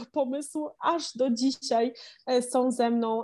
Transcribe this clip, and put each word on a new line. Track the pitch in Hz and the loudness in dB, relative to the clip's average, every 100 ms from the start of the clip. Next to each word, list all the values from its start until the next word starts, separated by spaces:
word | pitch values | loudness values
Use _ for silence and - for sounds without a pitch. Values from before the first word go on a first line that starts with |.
| 233 | -4
pomysłu | 302 262 277 294 311 302 - | -2 -2 -4 -6 -8 -8 -4
aż | - 339 285 233 | -2 0 -4 -2
do | 262 | 0
dzisiaj, | 233 262 254 - 233 240 240 - - - | 2 0 0 -2 0 0 -4 -18 -14 0
e, | 254 | 0
są | 247 262 254 | 2 2 2
ze | 240 233 | 2 2
mną | 233 226 226 | 2 0 -2